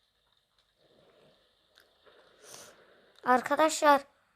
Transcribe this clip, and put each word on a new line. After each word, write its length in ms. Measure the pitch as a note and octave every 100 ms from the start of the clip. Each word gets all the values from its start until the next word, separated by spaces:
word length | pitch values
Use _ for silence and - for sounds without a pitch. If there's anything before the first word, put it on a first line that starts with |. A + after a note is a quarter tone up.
| _ _ _ _ _ _ _ _ _ _ _ _ _ _ _ _ _ _ _ _ _ _ _ _ - - - - _ _ _ _
Arkadaşlar 800 | B3 B3 - C#4+ D#4 D#4 D4+ C#4+ - _ _